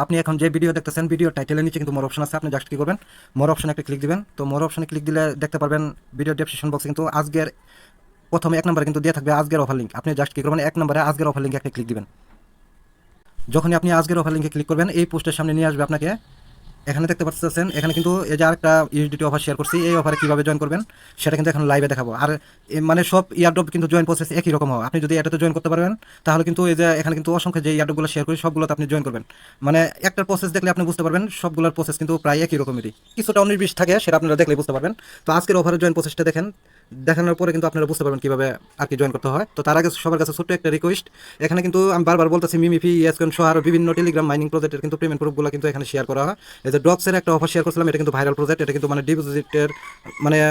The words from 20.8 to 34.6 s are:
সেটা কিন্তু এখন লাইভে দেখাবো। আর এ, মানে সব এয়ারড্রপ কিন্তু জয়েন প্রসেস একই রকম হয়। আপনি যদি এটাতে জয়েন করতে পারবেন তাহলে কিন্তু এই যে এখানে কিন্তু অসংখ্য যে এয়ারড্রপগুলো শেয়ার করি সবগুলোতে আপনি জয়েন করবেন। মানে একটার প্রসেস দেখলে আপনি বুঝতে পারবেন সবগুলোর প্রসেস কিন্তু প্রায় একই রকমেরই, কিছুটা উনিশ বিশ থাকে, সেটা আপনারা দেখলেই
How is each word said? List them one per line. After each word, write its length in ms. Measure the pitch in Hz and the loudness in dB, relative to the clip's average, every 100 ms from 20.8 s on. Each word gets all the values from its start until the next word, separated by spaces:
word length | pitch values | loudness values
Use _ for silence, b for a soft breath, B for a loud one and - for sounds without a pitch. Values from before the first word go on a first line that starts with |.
| 220 B B - | -6 B B -4
সেটা 120 | 151 151 | -2 2
কিন্তু 120 | 156 | 0
এখন 100 | 147 143 | 2 2
লাইভে 180 | 143 143 | 2 2
দেখাবো। 180 | 131 120 113 | -2 -4 -2
আর 80 | 147 151 b b _ 156 | -2 -2 b b _ -2
এ, 20 | 156 | 2
মানে 120 | 165 170 | 2 4
সব 120 | 190 185 - | 2 0 2
এয়ারড্রপ 260 | 170 165 156 | 2 2 -2
কিন্তু 120 | 170 160 | -2 2
জয়েন 140 | 170 165 | 2 2
প্রসেস 200 | 160 160 175 | -2 -2 -2
একই 140 | 170 151 | 0 0
রকম 120 | 143 | 0
হয়। 120 | 120 117 | -2 -2
আপনি 100 | 165 | -2
যদি 100 | 147 160 | 0 0
এটাতে 160 | 156 160 | 0 0
জয়েন 120 | 165 160 | 0 0
করতে 120 | 160 | 0
পারবেন 200 | 165 175 220 B B - | 0 0 -2 B B 0
তাহলে 160 | 160 165 | 2 2
কিন্তু 140 | 170 180 | 2 2
এই 60 | 160 | 4
যে 60 | 170 160 | 2 2
এখানে 140 | 160 160 | 0 -2
কিন্তু 120 | 160 170 | 0 0
অসংখ্য 220 | 180 170 151 | 0 -2 0
যে 40 | 151 | 0
এয়ারড্রপগুলো 320 | 151 151 156 | 0 0 -2
শেয়ার 120 | 156 147 | -2 -2
করি 80 | 160 | -2
সবগুলোতে 280 | 165 156 156 151 | -2 0 -2 -2
আপনি 80 | 147 | 0
জয়েন 120 | 151 135 | -2 -2
করবেন। 160 | 117 - B B B 139 | -6 -10 B B B 2
মানে 140 | 165 165 - 190 | 2 2 0 -2
একটার 160 | 185 190 | -2 -2
প্রসেস 220 | 185 190 185 | -2 0 -2
দেখলে 120 | 185 | 0
আপনি 80 | 175 170 | 0 -2
বুঝতে 140 | 170 160 | 0 0
পারবেন 160 | 170 208 - | 0 -2 -6
সবগুলোর 320 | 175 156 165 160 | -4 0 0 0
প্রসেস 200 | 160 147 | -6 -4
কিন্তু 140 | 156 165 | -2 0
প্রায় 140 | 156 147 | 0 0
একই 120 | 165 147 | 0 0
রকমেরই, 300 | 135 123 107 - _ - | -2 -4 -8 -12 _ -6
কিছুটা 220 | 220 202 | 0 2
উনিশ 140 | 202 202 | 4 2
বিশ 100 | 190 - | 0 0
থাকে, 140 | 175 202 | 2 4
সেটা 120 | 180 160 | 4 2
আপনারা 180 | 160 151 | 2 2
দেখলেই 180 | 156 147 | 4 2